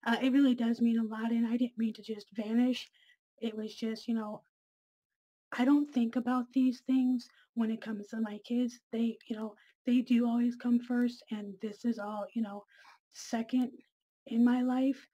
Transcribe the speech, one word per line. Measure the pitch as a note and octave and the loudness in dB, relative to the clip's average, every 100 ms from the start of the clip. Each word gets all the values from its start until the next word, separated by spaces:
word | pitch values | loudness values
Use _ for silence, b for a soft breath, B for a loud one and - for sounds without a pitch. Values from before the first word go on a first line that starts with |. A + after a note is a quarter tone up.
| - | -2
Uh, | A#3 | 0
it | B3+ | 2
really | C4 C#4 | 4 4
does | A#3+ A3+ A#3 | 4 0 2
mean | A#3 A3+ | 2 2
a | |
lot, | A3 A3 A3+ | -2 -4 -2
and | A#3 A#3 | 0 0
I | A#3+ | 0
didn't | A#3+ - | -2 -2
mean | A3+ | -4
to | A3 | -4
just | G#3 G#3+ - | -10 -10 -10
vanish. | G3+ G#3+ A3+ B3 A#3+ - b b b _ _ | -10 -2 2 2 0 -6 b b b _ _
It | A3 A3 | -8 -6
was | G#3+ | -10
just, | - A3+ A3 - | -6 -6 -6 -4
you | |
know, | A3+ G#3+ G#3+ _ _ _ _ _ _ _ _ _ _ _ | -4 -4 -10 _ _ _ _ _ _ _ _ _ _ _
I | - B3 | 0 4
don't | D4 D4 | 4 4
think | - A#3 B3 | 0 0 0
about | A#3+ B3+ B3 | 0 -2 0
these | - B3+ B3 | 2 2 0
things | - C4 B3+ B3+ - b b | 0 2 2 0 -4 b b
when | - A3 | -4 -2
it | A3 | -2
comes | A3 G#3+ G3+ | -6 -8 -8
to | A3+ | -6
my | A3 G#3 | -6 -6
kids. | - A#3+ B3 A#3+ _ | -4 -2 -2 -4 _
They, | A3+ A#3 G#3+ - | -2 -2 -2 -8
you | G#3+ | -8
know, | A3 G#3 b b - | -8 -10 b b 0
they | B3 | 0
do | B3 A#3+ A#3+ | 4 2 4
always | A#3 A#3+ A#3+ | 2 0 0
come | B3 A#3+ | 2 2
first, | - B3 B3 A#3+ - | 2 0 0 -2 -10
and | G#3+ G3+ F#3+ | -10 -10 -10
this | G#3+ G#3 A#3+ | -10 -4 -4
is | A3+ | -2
all, | G#3 G#3+ G3+ | -4 -6 -6
you | A#3 | -4
know, | G#3+ G3+ G3+ b b b _ | -4 -6 -16 b b b _
second | - - A#3 A#3 B3+ B3 - _ _ _ _ - | -20 -8 -6 -2 0 0 -4 _ _ _ _ -6
in | A3+ | 4
my | A#3+ B3 | 4 4
life. | B3 B3+ C4 C4 - | 2 2 0 0 -6